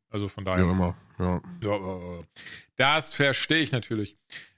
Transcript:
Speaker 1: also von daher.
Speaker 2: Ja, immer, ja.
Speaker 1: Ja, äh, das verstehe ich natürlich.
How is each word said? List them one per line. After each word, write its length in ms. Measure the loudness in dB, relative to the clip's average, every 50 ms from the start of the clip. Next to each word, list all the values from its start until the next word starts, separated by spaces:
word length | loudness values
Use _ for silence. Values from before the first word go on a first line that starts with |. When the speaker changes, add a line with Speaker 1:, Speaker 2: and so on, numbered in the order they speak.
| _ _
Speaker 1:
also 180 | -6 -6 -4 -6
von 160 | -6 -6 -4
daher. 180 | 0 4 4 4
Speaker 2:
Ja, 60 | 4
immer, 240 | 4 4 2 0 -2 -4 -12 _ _
ja. 240 | -4 -2 0 0 -2 -4 -10 -12 -8 -4
Speaker 1:
Ja, 120 | -4 -4
äh, 480 | -4 -4 -6 -8 -8 -10 -12 -12 -12 -14 -18 _ -20 -18 -18 -18 -18 -20 _ _
das 380 | 2 4 4 4 2 0 -2 0
verstehe 500 | 2 2 4 2 2 0 2 2 2 2
ich 80 | 2
natürlich. 460 | 0 -2 -2 -4 -4 -4 -4 -6 -10 _ _ _ -20 -18 -18 -20 _